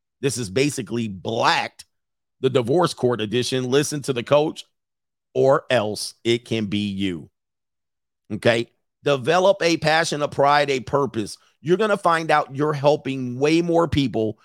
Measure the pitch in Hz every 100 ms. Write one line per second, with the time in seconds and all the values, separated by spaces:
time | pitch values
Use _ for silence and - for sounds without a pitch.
0 | _ - - 113 104 95 143 - 101 117
1 | 113 95 117 113 135 160 113 _ - _
2 | _ _ _ - 127 127 113 170 165 -
3 | 123 117 107 120 120 131 127 139 147 151
4 | 135 123 113 147 156 - - _ _ _
5 | _ _ _ 131 135 143 - 123 107 101
6 | - - 113 120 120 113 104 104 104 98
7 | 98 85 - _ _ _ _ _ _ _
8 | _ _ - 104 123 117 117 _ _ _
9 | 147 139 123 175 190 196 170 165 156 156
10 | 165 147 143 - 139 147 143 135 107 143
11 | 135 113 101 - _ _ 151 185 214 202
12 | 175 165 165 151 - 135 151 147 143 151
13 | 139 135 123 123 147 165 170 165 170 147
14 | 131 110 110 -